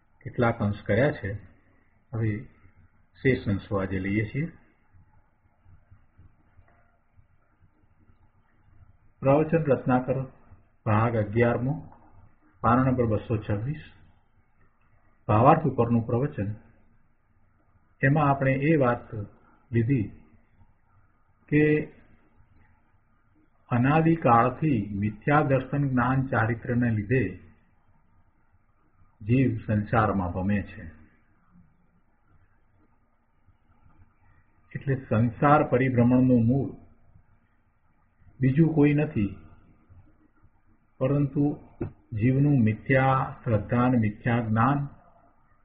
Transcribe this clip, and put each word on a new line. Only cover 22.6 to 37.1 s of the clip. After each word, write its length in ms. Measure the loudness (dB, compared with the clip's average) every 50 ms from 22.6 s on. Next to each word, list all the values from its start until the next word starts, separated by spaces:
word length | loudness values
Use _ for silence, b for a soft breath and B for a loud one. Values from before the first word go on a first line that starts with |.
| _ _ _ _ _ _ _ _ _ _ _ _ _ _ _ _ _ _ _ _ _ -4
અનાદિકાળથી 1120 | 0 0 2 2 2 4 4 2 2 2 2 4 4 4 4 2 0 -2 -2 -2 0 -2 -4 -4 -4
મિથ્યા 520 | -4 -4 -4 -6 -4 -2 0 2 2 2 2
દર્શન 340 | 0 -2 -2 -4 -4 -2 -2 -2
જ્ઞાન 300 | 0 0 0 0 0 -2 -2
ચારિત્રને 640 | -2 -2 0 0 -2 -2 -4 -4 -4 -2 0 0 0
લીધે 320 | -2 -2 -2 0 0 0 -2 -4 -6 -12 -18 -20 -20 _ _ _ _ _ _ _ _ _ _ _ _ _ _ _ _ _ _ _ _ _ _ _ _ _ _ _ _ _ -20 _ _ -8
જીવ 300 | -2 0 2 2 2 0 -2
સંસારમાં 760 | -4 -4 -2 -2 -2 0 0 0 0 2 2 0 -2 -4 -4 -4
ભમે 260 | -4 -4 -2 -2 -2 -4
છે. 200 | -8 -14 -18 -18 -18 -20 -20 -20 -20 _ _ _ _ _ _ _ _ _ -20 -20 _ _ _ _ _ _ _ _ _ _ _ _ _ _ _ _ _ _ _ _ _ _ _ _ _ _ _ _ _ _ _ _ _ _ _ _ _ _ _ _ _ _ _ _ -20 -20 -20 -20 _ _ _ _ _ _ _ _ _ _ _ _ -14
એટલે 240 | -14 -8 -4 -4 -4 -4 -4
સંસાર 560 | -2 0 2 2 0 0 0 2 4 4 4 2
પરિભ્રમણનું 800 | 2 0 0 0 2 2 4 4 4 4 4 4 4 4 4 4
મૂળ 260 | 2 2 0 -2 -6 -8 -14 -20 -20 -20 _ _ _